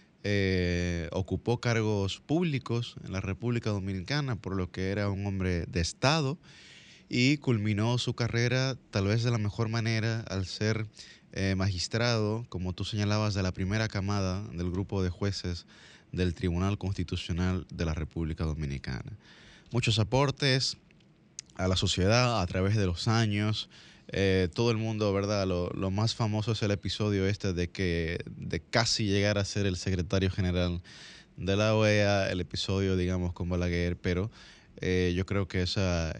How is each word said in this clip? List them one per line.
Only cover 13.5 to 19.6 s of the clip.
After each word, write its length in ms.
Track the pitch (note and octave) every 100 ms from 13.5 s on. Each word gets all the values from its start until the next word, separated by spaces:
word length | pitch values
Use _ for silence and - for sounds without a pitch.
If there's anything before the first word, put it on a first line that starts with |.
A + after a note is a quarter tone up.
primera 360 | - F#2 G#2+ A2
camada 540 | G#2 G2 G2+ F#2+ F#2 G#2+
del 220 | E2+ F2+
grupo 320 | F2+ G2 G2
de 80 | F#2
jueces 560 | E2+ G2+ F#2+ F2+ F2 - - - - -
del 220 | - F2+
Tribunal 440 | E2 F#2 E2+ G2 G2+
Constitucional 880 | F#2 G2 F2 F2 - E2+ F2+ F2+ D2+
de 120 | E2
la 100 | E2+
República 500 | D#2 D2 - D#2+ D#2
Dominicana. 720 | D#2+ D#2 D2+ C#2 B1+ B1+ - G#2+ - - - -